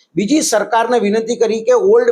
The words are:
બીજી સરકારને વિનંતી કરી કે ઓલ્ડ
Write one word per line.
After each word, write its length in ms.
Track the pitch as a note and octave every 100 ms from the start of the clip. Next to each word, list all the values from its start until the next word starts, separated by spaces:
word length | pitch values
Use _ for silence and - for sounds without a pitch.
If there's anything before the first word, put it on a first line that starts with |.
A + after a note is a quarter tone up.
| _
બીજી 280 | D#3+ G3+ D4+
સરકારને 560 | B3+ G#3+ G3+ A#3 A3+ B3
વિનંતી 380 | G3+ A3 A3 A#3+
કરી 280 | A3+ A3
કે 80 | -
ઓલ્ડ 380 | B3 F#3+ A#3 B3